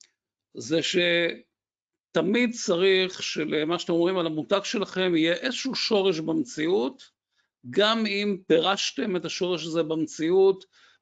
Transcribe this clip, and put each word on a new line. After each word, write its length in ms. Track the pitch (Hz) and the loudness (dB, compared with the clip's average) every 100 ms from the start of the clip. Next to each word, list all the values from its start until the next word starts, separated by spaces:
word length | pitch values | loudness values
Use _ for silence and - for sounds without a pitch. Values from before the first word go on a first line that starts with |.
| - _ _ _ _ | -20 _ _ _ _
זה 260 | - 117 160 | -16 -4 -2
שתמיד 1700 | - 185 175 170 170 - - _ _ _ _ _ _ 175 165 233 240 | 0 2 2 2 0 -4 -14 _ _ _ _ _ _ -2 2 2 0
צריך 720 | 240 - 170 190 190 185 - | -2 -2 2 4 4 2 -4
שלמה 560 | - - 151 156 151 170 | -8 -6 -4 -2 -2 -2
שאתם 140 | - | 0
אומרים 260 | 170 170 185 | 2 2 0
על 80 | 165 | -2
המותג 340 | 156 147 202 | -4 0 -2
שלכם 520 | - 220 190 185 185 165 | 0 -4 -4 -2 0 2
יהיה 180 | 165 | 2
איזשהו 400 | 175 - - 269 | 0 -2 -4 -6
שורש 460 | 220 - 208 190 160 | -4 0 2 2 0
במציאות, 800 | 160 160 - 156 160 202 262 269 - _ _ _ _ _ 123 | -2 -2 -4 -4 0 0 -2 -6 -18 _ _ _ _ _ -4
גם 360 | 123 208 226 214 | 2 2 2 0
אם 300 | 196 208 190 - | -2 -2 -2 2
פירשתם 720 | 160 175 196 - - 240 180 | 4 4 0 -2 -4 -4 -4
את 80 | |
השורש 420 | 160 - 180 170 165 | -4 -4 -4 -4 -2
הזה 160 | 165 | -2
במציאות 840 | 156 160 156 - 160 190 196 190 - _ _ _ | -2 -2 -4 -2 2 6 6 4 -4 _ _ _